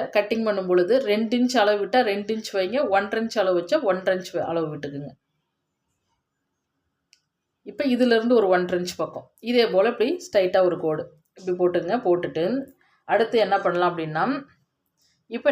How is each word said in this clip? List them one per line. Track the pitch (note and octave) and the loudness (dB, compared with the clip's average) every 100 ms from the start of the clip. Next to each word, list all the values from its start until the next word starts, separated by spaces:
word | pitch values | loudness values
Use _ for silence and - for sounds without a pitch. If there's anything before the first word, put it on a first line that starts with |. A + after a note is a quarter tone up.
| - | 2
கட்டிங் | G#3 G3+ A3+ | -2 0 -2
பண்ணும் | A3 G3 F3+ | -2 -2 2
பொழுது | F3+ F3+ C4 | 2 4 2
ரெண்டு | G#3+ G#3 A3 A#3+ | 2 0 0 0
இன்ச் | B3 B3 | 2 2
அளவு | G#3 G#3 | 2 2
விட்டா | F#3+ B3+ | 2 2
ரெண்டு | A3 G3+ G3+ | 2 -2 -4
இன்ச் | A3 - | -6 -4
வைங்க, | G3 F#3 B3+ B3 | -4 -2 -2 0
ஒன்றரை | G3 G#3 A3+ | 0 0 -4
இன்ச் | A3+ A3+ | -4 -2
அளவு | F#3+ F3+ | 0 0
வச்சா | F3 D#4 | 0 -2
ஒன்றரை | A3+ F#3 F#3+ | 0 -2 -2
இன்ச் | F#3 F3+ E3+ | -4 -4 -6
அளவு | - E3+ D#3 | -4 -4 -4
விட்டுக்குங்க. | D3 C#3+ C#3 C#3+ - _ _ _ _ _ _ _ _ _ _ _ _ _ _ _ _ _ _ _ _ _ _ _ _ - | -8 -10 -12 -14 -18 _ _ _ _ _ _ _ _ _ _ _ _ _ _ _ _ _ _ _ _ _ _ _ _ -18
இப்ப | - C#4 | -4 0
இதுல | A#3+ B3 A3+ | 2 4 4
இருந்து | A#3+ A#3+ | 4 4
ஒரு | F#3+ | 4
ஒன்றரை | F3+ F3+ F3+ | 2 2 -2
இன்ச் | F3+ - | -4 -6
பக்கம் | D#3 B2 - _ | -8 -8 -18 _
இதே | A3+ A#3+ G#3+ | 0 2 4
போல | F#3 A3+ | 4 2
இப்படி | A3+ A#3+ F4+ | 2 -2 -2
ஸ்ட்ரைட்டா | - G3+ F#3 F#3+ | -2 0 2 4
ஒரு | F3+ D#3+ | 2 0
கோடு | D#3+ D#3 - _ _ | -2 -4 -6 _ _
இப்படி | - F#3 F3+ | -12 -6 0
போட்டுங்க. | F3+ F3+ E3+ A#3+ | 0 0 -2 -2
போட்டுட்டு | F#3 F3 D3 D#3+ F3+ C4+ C#4 _ _ _ - | 0 0 -2 -4 -2 -4 -6 _ _ _ -2
அடுத்து | G3+ A3 A#3 | 0 2 2
என்ன | F#3+ G3 | 2 0
பண்ணலாம் | F#3+ F3 F3 | 0 0 0
அப்படின்னா, | E3 D#3 D#3 G#3+ C#4+ - _ _ _ _ _ _ _ - | -2 -6 -2 -2 -4 -10 _ _ _ _ _ _ _ -14
இப்ப | A#3 D4 | -2 0